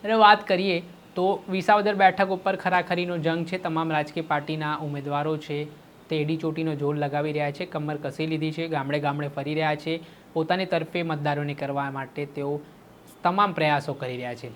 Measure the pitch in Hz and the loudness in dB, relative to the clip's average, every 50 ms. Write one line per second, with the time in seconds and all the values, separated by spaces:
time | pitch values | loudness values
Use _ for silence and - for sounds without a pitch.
0 | - 208 226 220 214 208 208 208 - - 190 175 190 196 175 170 170 - - - | 0 2 6 8 10 10 8 8 6 0 0 2 4 2 2 0 -2 -6 -18 -20
1 | - - - 185 180 190 202 196 - - 185 190 170 - 208 208 202 208 202 190 | -20 -8 -2 0 2 2 2 0 -2 -4 -2 0 4 6 6 6 6 2 4 6
2 | 196 185 180 185 196 185 190 185 - 196 190 185 - 185 180 180 170 - 180 175 | 6 6 6 6 0 0 0 -2 0 -2 -2 0 0 2 2 2 2 2 -2 -2
3 | 180 175 175 170 151 165 165 170 165 170 185 185 185 175 160 160 165 160 156 151 | 0 -2 -2 0 0 0 0 0 -2 -2 -4 -4 -2 -2 0 0 0 2 0 0
4 | 147 147 - 170 160 160 151 147 143 147 156 156 156 151 151 - 156 147 143 143 | 0 -2 -4 -8 -2 -2 -2 -2 -2 -4 -4 -4 -2 -4 -4 -4 -4 -6 -6 -6
5 | 135 143 143 147 147 156 156 151 151 - 147 147 151 147 - - - - - - | -4 -2 -2 -2 0 -2 -2 -4 -4 -6 -6 -6 -6 -8 -12 -20 -20 -20 -20 -20
6 | - - 160 156 147 151 165 160 160 160 156 165 160 160 151 139 143 143 151 147 | -8 -4 -2 -2 0 0 -2 -2 -2 -4 -2 -2 -2 -2 -2 0 0 -2 0 0
7 | 147 143 143 147 147 156 147 151 147 143 143 - 180 175 - 156 151 151 151 147 | -2 -2 -2 -2 -2 -2 -2 -2 -2 -2 -4 -6 -10 -8 -6 -6 -4 -4 -6 -6
8 | 151 139 - - 156 160 160 156 156 156 151 165 165 165 156 143 135 139 143 147 | -6 -8 -4 -4 -4 -2 -2 -2 -2 -4 -4 -4 -4 -2 -2 -4 -2 -2 -2 0
9 | 143 143 143 147 147 143 147 - 139 147 151 156 160 151 151 151 - 165 160 165 | 0 0 -2 -2 -4 -4 -6 -6 -4 -2 -2 0 2 0 0 -2 -2 -4 -4 -4
10 | 165 - - - - - - 165 160 156 175 185 190 185 180 165 160 - - 175 | -6 -14 -20 -20 -20 -6 -2 -2 0 0 0 0 0 0 0 -2 -2 -2 -4 -4
11 | 170 165 160 147 147 147 143 147 147 147 143 147 147 139 139 139 139 139 135 139 | -2 -2 -2 -2 0 -2 0 0 -2 -4 -4 -6 -6 -4 -2 -2 -4 -4 -4 -6
12 | 135 131 - 147 143 143 - 147 143 143 147 147 147 - - - - - - - | -8 -8 -8 -8 -8 -8 -6 -6 -4 -4 -4 -6 -8 -12 -20 -20 -20 -20 -20 -20
13 | - - - - - 175 180 196 208 196 170 165 160 151 147 143 139 151 135 139 | -20 -20 -20 0 0 2 4 4 2 2 4 2 2 4 4 2 0 -4 -6 -6
14 | 135 127 127 123 123 123 120 117 - 123 113 | -6 -6 -6 -6 -6 -8 -8 -8 -10 -14 -14